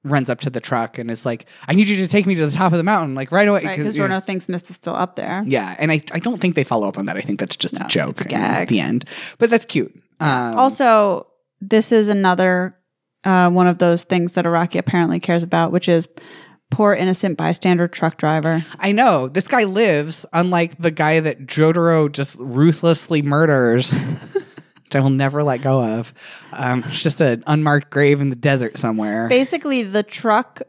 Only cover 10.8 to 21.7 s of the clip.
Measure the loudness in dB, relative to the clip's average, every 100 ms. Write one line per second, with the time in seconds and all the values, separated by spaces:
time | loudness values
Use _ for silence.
10.8 | 4 4 2 -2 -8 _ _ _ 2 2
11.8 | 4 2 4 2 2 2 2 0 -2 _
12.8 | _ _ _ _ 2 4 4 4 4 4
13.8 | 2 2 0 -2 0 -2 0 0 0 -2
14.8 | -2 0 0 -2 0 -2 0 0 0 0
15.8 | 2 0 0 -16 -20 -20 -20 _ _ 0
16.8 | 2 2 0 0 -2 -2 -2 0 0 2
17.8 | 0 -2 -4 -2 -2 0 0 -2 -4 -4
18.8 | -2 4 4 4 0 -4 0 0 2 2
19.8 | 2 2 -2 -10 -4 -2 0 0 -2 -2
20.8 | -4 0 2 2 0 -6 -6 2 2